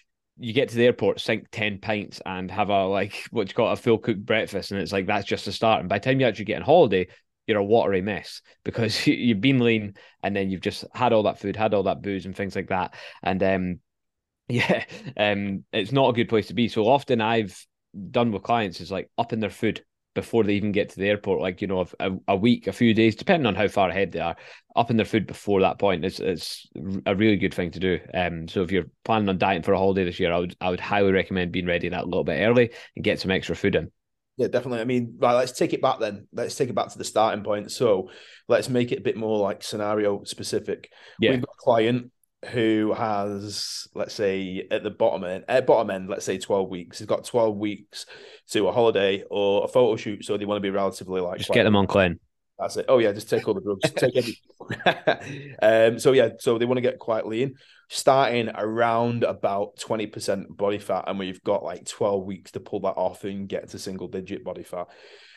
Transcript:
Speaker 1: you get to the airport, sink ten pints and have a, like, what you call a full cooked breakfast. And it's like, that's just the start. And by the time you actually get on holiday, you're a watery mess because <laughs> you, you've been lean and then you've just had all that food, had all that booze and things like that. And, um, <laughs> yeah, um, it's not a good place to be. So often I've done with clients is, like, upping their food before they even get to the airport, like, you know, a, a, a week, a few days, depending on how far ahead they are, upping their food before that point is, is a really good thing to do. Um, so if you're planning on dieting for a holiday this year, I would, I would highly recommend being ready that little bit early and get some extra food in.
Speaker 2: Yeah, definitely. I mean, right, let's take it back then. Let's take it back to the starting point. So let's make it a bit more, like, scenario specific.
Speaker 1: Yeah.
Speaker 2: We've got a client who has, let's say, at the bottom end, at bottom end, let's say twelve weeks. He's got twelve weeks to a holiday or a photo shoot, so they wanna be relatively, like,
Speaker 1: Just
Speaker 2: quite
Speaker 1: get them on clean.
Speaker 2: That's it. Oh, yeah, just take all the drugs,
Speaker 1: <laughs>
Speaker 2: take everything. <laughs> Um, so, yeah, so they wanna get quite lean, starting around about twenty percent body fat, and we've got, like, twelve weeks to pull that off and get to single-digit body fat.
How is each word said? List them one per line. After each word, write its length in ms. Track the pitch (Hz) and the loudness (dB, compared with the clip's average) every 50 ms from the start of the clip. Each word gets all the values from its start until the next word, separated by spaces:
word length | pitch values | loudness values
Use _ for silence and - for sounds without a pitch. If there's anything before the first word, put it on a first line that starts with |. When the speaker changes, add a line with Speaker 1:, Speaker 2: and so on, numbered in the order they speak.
| _ _ _ _ _ _ _ - | _ _ _ _ _ _ _ -12
Speaker 1:
you 140 | 123 117 107 | -10 -4 0
get 160 | 139 127 - | 0 0 0
to 60 | 117 | 2
the 100 | 117 120 123 | 4 4 4
airport, 320 | 117 - 110 101 - - | 4 4 2 0 0 0
sink 300 | - - 117 110 - - | -2 -2 -2 -4 -4 -8
ten 260 | - - 107 107 101 95 | -6 -4 -4 -2 -4 -4
pints 420 | - 107 110 104 98 - - - - | -4 -4 -4 -4 -4 -8 -12 -12 -10
and 240 | - 95 92 92 90 | -8 -8 -6 -8 -4
have 200 | 92 104 104 92 | -2 -2 0 2
a, 180 | 104 98 95 95 | 2 2 2 2
like, 400 | 98 98 95 98 - - - - | 0 0 -2 -4 -6 -10 -12 -6
what 180 | - 113 98 95 | -4 -4 -4 -2
you 60 | - | 0
call 180 | - 117 90 | 0 2 2
a 40 | 104 | 0
full 240 | 98 - 123 113 101 | 0 2 2 2 4
cooked 260 | - 117 110 92 104 | 2 0 -4 -2 -2
breakfast. 460 | - 110 110 92 - - 95 85 - | 0 0 0 0 -2 -4 -6 -6 -6
And 100 | 98 98 | -6 -6
it's 100 | 87 82 | -4 -2
like, 140 | 98 98 95 | -2 -2 0
that's 220 | 87 104 101 98 - | 0 -2 -2 -2 -2
just 180 | 107 92 - | -4 -4 -4
the 60 | 104 | -6
start. 300 | 92 - 117 113 110 - | -4 0 2 4 4 2
And 80 | 87 90 | 2 0
by 100 | 95 107 | -2 -2
the 60 | - | 0
time 140 | 131 131 131 | 0 2 2
you 60 | 131 | 2
actually 200 | 117 98 104 104 | 2 0 -2 -4
get 120 | 95 90 71 | -6 -4 -2
on 80 | 82 | 2
holiday, 400 | 123 151 180 156 110 98 92 - - - - _ _ _ _ _ | 6 6 8 8 6 4 2 0 -2 -6 -16 _ _ _ _ _
you're 140 | - 110 104 | 0 0 2
a 40 | 101 | 2
watery 380 | 101 113 117 76 98 98 92 | 4 4 4 4 4 2 0
mess 400 | 90 107 101 85 - - - - - _ _ _ - | 0 -2 -4 -6 -8 -12 -16 -18 -20 _ _ _ -10
because 420 | - - 117 113 110 110 - - | -6 -4 -2 -2 -2 -2 0 2
<laughs> 0 | |
you, 80 | 147 - | 2 2
you've 280 | - 107 120 113 95 | 2 2 2 2 2
been 180 | 107 135 135 127 | 2 2 4 4
lean 340 | 120 117 113 110 107 101 98 - - - _ _ - | 4 4 2 2 0 -4 -10 -14 -20 -20 _ _ -4
and 120 | 95 101 | -4 -2
then 140 | 101 98 95 | -2 -2 -2
you've 120 | 95 87 | -2 -4
just 220 | - 104 - - - - - | -4 -4 -6 -6 -10 -12 -4
had 180 | - 127 120 113 | 0 2 4 4
all 100 | 110 101 | 4 4
that 140 | 101 - - | 2 0 -2
food, 180 | - 101 95 | -4 -6 -2
had 200 | 104 110 107 104 | 0 0 0 2
all 80 | 101 92 | 2 0
that 180 | 95 87 73 | 0 -2 -2
booze 240 | - 101 98 95 87 | -4 -6 -6 -6 -6
and 100 | 95 92 | -8 -8
things 200 | - 101 95 - | -8 -8 -6 -6
like 140 | 101 90 - | -6 -6 -4
that. 260 | 98 92 90 - - - - - - - | -2 -2 -2 -4 -8 -12 -20 -20 -18 -8
And, 220 | - 90 95 92 95 | -4 -4 0 2 2
um, 360 | 95 95 92 92 90 87 - _ _ _ _ _ _ | 2 2 2 0 -4 -6 -8 _ _ _ _ _ _
<laughs> 360 | _ _ _ _ _ _ _ - | _ _ _ _ _ _ _ -4
yeah, 320 | 123 120 - - 185 - - - - - - - - | -2 0 0 0 0 0 -2 -6 -14 -16 -16 -10 -4
um, 480 | - 104 104 104 101 101 101 98 92 - _ | 0 0 2 2 0 -2 -4 -6 -6 -8 _
it's 220 | - 113 98 104 131 | -4 -4 -2 0 2
not 160 | 139 135 123 | 2 4 4
a 40 | 120 | 4
good 140 | 117 110 - | 2 0 2
place 200 | 113 107 98 - | 2 0 0 0
to 60 | 90 | -2
be. 140 | 107 120 101 | -2 -2 0
So 200 | - 113 104 113 | 0 2 4 4
often 340 | 135 139 - - 127 113 | 4 4 2 0 0 0
I've 440 | 107 110 117 113 107 92 - - - _ _ _ _ _ - 98 95 85 | 2 2 2 0 0 -2 -6 -14 -20 _ _ _ _ _ -16 -14 -10 -4
done 220 | - 120 120 120 | 0 0 0 0
with 120 | 104 95 - | 0 -2 -2
clients 380 | - 120 117 107 95 82 - | 0 0 0 0 -2 -6 -8
is, 100 | 92 80 | -10 -8
like, 180 | 95 92 - - _ - | -6 -6 -8 -6 _ -6
upping 220 | 120 - 123 110 | -4 -4 -4 -4
their 100 | 107 98 | -4 -4
food 340 | - - - 107 - - - _ _ _ _ _ - | -4 -2 -2 -2 -2 -4 -8 _ _ _ _ _ -8
before 300 | - 95 - - 117 107 | -8 -4 0 2 2 2
they 120 | 101 101 | 2 2
even 180 | 101 98 104 95 | 0 0 0 0
get 160 | 98 - - | 0 -2 -2
to 100 | - - | -4 -2
the 80 | 95 101 | -2 0
airport, 320 | 104 104 - 101 92 - | 0 0 0 -2 -2 0
like, 220 | - 95 92 - | -2 -2 -4 -4
you 60 | 104 92 | -4 -2
know, 200 | 98 92 90 - - - | -2 -2 -2 -4 -4 -6
a, 120 | - 98 | -4 -4
a, 60 | 95 - - - | -4 -4 0 0
a 60 | 101 | 2
week, 320 | 95 98 123 120 - - 95 | 4 4 4 2 2 0 -4
a 60 | 92 | 0
few 200 | - 120 117 107 | 2 4 4 6
days, 220 | 110 113 113 107 | 6 6 4 4
depending 300 | - - - 190 165 135 | 2 0 2 2 4 2
on 100 | 110 95 | 2 2
how 140 | 101 104 92 | 2 0 0
far 180 | - 101 95 90 | 2 2 2 2
ahead 240 | 82 95 101 90 | 2 0 -2 -2
they 80 | 82 82 | -2 -4
are, 160 | 80 85 82 - - - - - _ _ - | -4 -4 -6 -8 -12 -20 -20 -20 _ _ -2
upping 220 | - 117 - 123 110 | 0 0 2 2 0
their 80 | 101 | 2
food 200 | - - 110 92 | 2 2 0 0
before 360 | - - - - 104 101 95 | -2 -6 -8 -2 0 2 4
that 180 | 95 90 - - | 4 2 2 2
point 240 | - 98 95 80 78 | 0 2 2 0 -2
is, 160 | 95 - - | -4 -4 -4
is 480 | - 92 90 78 - - - - - _ - - 73 95 95 95 - | -2 -2 -2 -4 -6 -10 -14 -14 -16 _ -14 -12 -8 -8 -6 -4 0
a 100 | - 101 | 0 2
really 220 | 92 107 110 104 87 | 4 4 4 4 4
good 160 | 95 87 - | 2 -2 -2
thing 180 | - 90 82 | -2 -4 -4
to 80 | - 82 | -4 -2
do. 200 | 90 92 87 78 - - - | 0 0 0 0 -2 -4 -4
Um, 360 | 90 90 87 85 82 82 85 | -2 -2 -2 -2 -6 -8 -4
so 120 | - 104 | -2 -2
if 100 | 92 85 | -2 0
you're 180 | 98 90 82 - - _ - | 0 0 -2 -2 -8 _ -2
planning 240 | - 113 110 104 98 | 0 2 2 2 2
on 80 | 95 85 | 2 2
dieting 260 | 101 98 98 85 80 | 2 2 0 0 2
for 80 | 101 | 2
a 60 | 95 90 | 2 4
holiday 260 | 95 98 95 98 92 | 4 2 2 2 0
this 160 | 87 85 - | -2 -2 -2
year, 140 | 92 85 85 | 0 0 0
I 60 | 87 | 0
would, 180 | 90 87 - - | -2 -4 -6 -6
I 100 | 87 92 | -4 -4
would 120 | 92 90 | -4 -4
highly 320 | - - 104 104 101 98 95 | -4 -2 0 2 4 4 4
recommend 400 | 95 87 - 101 92 90 87 - | 2 0 0 -2 -2 -2 -2 -4
being 120 | 95 87 87 | -4 -2 0
ready 200 | 87 85 92 87 | 0 0 -2 -2
that 200 | 82 - - 87 | -4 -4 -4 -2
little 180 | 87 87 73 | -2 -2 -2
bit 160 | 80 82 73 | 0 0 2
early 300 | 98 113 120 123 120 113 - - - - - - | 2 4 4 4 4 2 0 -8 -20 -16 -10 -4
and 80 | - | -2
get 160 | 104 90 - | -2 -2 0
some 100 | - 90 | 0 0
extra 240 | 95 90 - - 82 | 0 0 -2 -4 -4
food 200 | - - 101 90 | -2 0 0 0
in. 140 | 82 82 - - _ _ _ _ _ _ _ _ | 0 -2 -4 -10 _ _ _ _ _ _ _ _
Speaker 2:
Yeah, 120 | - 120 98 | -2 -2 0
definitely. 340 | 110 123 127 135 123 117 | 0 -2 -2 -4 -6 -4
I 40 | 110 | -2
mean, 300 | 127 127 123 120 117 - - | -2 -2 -2 -2 -4 -4 -2
right, 180 | 131 120 123 | 0 2 2
let's 180 | 123 131 123 - | 2 0 0 -2
take 180 | - 175 160 | -2 -2 0
it 100 | - - | 0 0
back 180 | 135 131 131 - | 0 0 0 0
then. 280 | 110 104 101 98 98 _ - | -4 -4 -6 -8 -14 _ -8
Let's 240 | 110 117 95 - - | -6 -6 -6 -4 -4
take 100 | 147 123 | -4 -2
it 80 | 104 | -2
back 140 | 117 - - | -4 -6 -6
to 80 | - - | -8 -10
the 80 | - | -10
starting 400 | - - 107 110 110 95 104 101 | -2 0 2 2 2 0 -2 -4
point. 260 | 110 104 104 104 - | -4 -4 -4 -4 -6
So 380 | - - 127 113 101 92 92 - - - - - - - _ - | -4 0 2 2 2 2 0 -4 -12 -20 -20 -20 -20 -12 _ 2
let's 180 | 120 107 104 127 | 2 2 2 2
make 240 | 123 123 123 120 | 0 0 0 0
it 80 | 135 - | -2 -4
a 40 | - | -2
bit 120 | 120 95 | -4 -4
more, 240 | 107 113 110 110 107 | -2 -2 -2 0 0
like, 240 | 101 98 107 - - | 0 -2 -2 -6 -8
scenario 640 | - - 107 104 104 107 107 104 101 101 98 - | -8 -6 -4 -2 -2 0 0 0 0 0 -2 -6
specific. 640 | - - - 101 - - 101 - - 92 - - - _ - - - - - | -10 -12 -10 -8 -6 -4 -4 -4 -6 -8 -8 -10 -16 _ -20 -20 -20 -2 2
Speaker 1:
Yeah. 100 | 110 - | 2 4
Speaker 2:
We've 100 | 135 123 | 4 2
got 120 | 123 - - | 0 -4 -8
a 100 | - - | -2 2
client 480 | 131 117 113 110 117 123 127 123 123 _ _ _ _ _ _ - | 4 4 4 4 4 2 0 -2 -6 _ _ _ _ _ _ -14
who 460 | - - 123 113 110 110 110 107 107 92 | -6 -2 0 2 2 2 2 2 0 0
has, 920 | 98 120 110 104 101 101 104 101 98 101 104 101 - - - - - - - - | 0 -2 -2 -2 -2 -2 -4 -6 -8 -8 -10 -8 -8 -8 -8 -10 -12 -14 -12 -8
let's 220 | - 101 - - | -8 -8 -6 -4
say, 500 | - 104 98 95 98 95 92 92 95 - - | -2 -2 0 0 -2 -4 -6 -6 -8 -6 -4
at 100 | - 107 | -4 -4
the 80 | 87 104 | -4 -6
bottom 340 | 95 - 113 110 - 95 92 | -2 0 0 0 0 -2 -4
end, 220 | 87 90 92 - - | -6 -8 -8 -2 0
at 200 | 120 131 - - | 0 2 4 6
bottom 240 | 147 113 113 104 | 4 4 4 0
end, 180 | 95 95 92 95 | -4 -6 -6 -8
let's 160 | 101 - - | -8 -6 -4
say 140 | - 98 92 | -4 -4 -4
twelve 300 | - - 107 98 95 92 | -4 -2 0 0 0 -2
weeks. 280 | 92 90 85 - - - | -6 -10 -12 -12 -14 -12
He's 80 | 110 | -6
got 180 | 101 110 - - | -4 -4 -4 -4
twelve 320 | - - 120 113 110 104 | -2 0 2 2 2 0
weeks 520 | 98 107 104 104 98 - _ - - - - - - - - - - _ - | -2 -4 -6 -6 -8 -12 _ -18 -16 -16 -16 -18 -20 -20 -20 -20 -20 _ -4
to 180 | - 110 101 92 | 0 0 2 2
a 40 | |
holiday 520 | - 123 117 117 104 101 98 98 98 98 - - | 2 4 4 4 4 4 2 2 0 -2 -4 -6
or 360 | 90 101 101 101 98 101 - | -2 0 2 2 2 2 2
a 20 | - | 2
photo 280 | - 131 127 113 110 | 4 4 4 4 2
shoot, 300 | 110 - 117 104 104 - | 0 -4 -6 -8 -8 -6
so 120 | - 104 101 | -4 -4 -4
they 80 | 104 | -2
wanna 140 | 101 104 104 | -2 -2 -2
be 120 | 101 98 | -2 -2
relatively, 500 | 95 98 98 95 95 - 95 92 92 92 | 0 0 0 -2 -4 -6 -8 -6 -4 -4
like, 160 | 90 87 90 87 | -2 -4 -4 -4
Speaker 1:
Just 120 | - - | -2 2
Speaker 2:
quite 80 | - 117 | 4 6
Speaker 1:
get 80 | 104 | 6
them 100 | 110 104 | 6 6
on 100 | 101 98 | 6 4
clean. 340 | - - 101 92 87 85 - _ _ _ _ _ _ _ - | 4 6 4 4 4 2 -2 _ _ _ _ _ _ _ -8
Speaker 2:
That's 200 | 95 98 - 104 | -8 -6 -4 -4
it. 80 | - - | 2 4
Oh, 80 | 131 120 | 4 4
yeah, 140 | 113 104 | 4 2
just 180 | 101 107 - - | 0 -2 -4 -2
take 180 | 120 113 - 110 | -2 -2 0 0
all 60 | 104 | -2
the 80 | 95 | -2
drugs, 300 | - 101 101 101 - 156 | -2 -4 -2 0 -2 -2
Speaker 1:
<laughs> 40 | - | 0
Speaker 2:
take 220 | - 147 127 120 127 | 0 0 2 2 0
everything. 1400 | 120 117 104 - _ _ _ - - - 120 - - 180 165 - - 156 - - - 143 143 143 143 143 135 - | -2 -2 -4 -12 _ _ _ -16 -12 -12 -8 -2 0 0 0 2 0 -2 -2 -2 -4 -12 -12 -14 -14 -16 -4 2
<laughs> 40 | |
Um, 380 | 104 110 113 113 113 113 117 110 | 4 6 6 8 6 6 4 4
so, 140 | - 139 131 | 4 4 6
yeah, 160 | 131 120 113 - - | 6 6 4 2 0
so 180 | - 131 117 110 | 0 0 2 2
they 80 | 120 | 2
wanna 160 | 120 127 127 | 0 0 0
get 160 | 120 120 - - | 0 0 -2 -2
quite 300 | - - 113 110 - 104 | -4 -4 -2 -2 -2 -4
lean, 300 | 110 113 131 143 135 - _ _ _ _ _ - | -2 -2 -2 -2 -4 -10 _ _ _ _ _ -12
starting 600 | - - - 139 131 135 139 113 120 123 113 113 | -10 0 4 4 6 6 6 4 2 0 -2 -2
around 760 | - - 104 110 110 113 117 117 113 113 120 120 120 117 113 | -4 -4 -4 -2 0 2 2 2 2 2 2 0 0 0 -2
about 540 | 80 - - - 104 98 101 101 - - - | -2 -2 -2 -2 -2 0 -2 -4 -4 -8 -10
twenty 300 | - - 117 110 104 104 | -6 -4 -4 -4 -4 -6
percent 400 | - - - - 98 98 - - 85 - | -8 -6 -4 -4 -4 -4 -6 -10 -8 -4
body 220 | 101 101 104 101 | -2 -2 -2 -2
fat, 240 | 101 - 98 90 - | -4 -4 -4 -4 -4
and 140 | - 95 98 | -4 -6 -6
we've 240 | 98 95 92 - - | -6 -8 -8 -6 -2
got, 200 | 110 101 - - | -2 -2 -2 -2
like, 220 | 78 90 - - | -6 -10 -10 -12
twelve 400 | - - - 113 104 101 98 92 | -12 -6 -2 0 0 0 0 -2
weeks 240 | 95 98 87 - - - | -6 -10 -12 -12 -14 -14
to 60 | 98 | -14
pull 200 | - - - 101 | -10 -10 -8 -4
that 180 | 87 95 - - | -4 -4 -2 -2
off 260 | 92 90 - - - | -2 -2 -4 -6 -10
and 240 | 101 98 98 98 92 | -10 -8 -8 -8 -8
get 220 | 92 85 - - | -8 -8 -8 -10
to 80 | - 92 | -14 -12
single-digit 640 | - 101 95 92 92 85 98 95 90 90 101 82 - | -12 -10 -10 -10 -10 -8 -8 -10 -8 -10 -10 -10 -10
body 200 | 92 87 90 85 | -10 -12 -12 -12
fat. 240 | - - 87 87 - - - - - - - - - - | -12 -10 -10 -10 -12 -14 -20 -20 -20 -20 -20 -20 -20 -20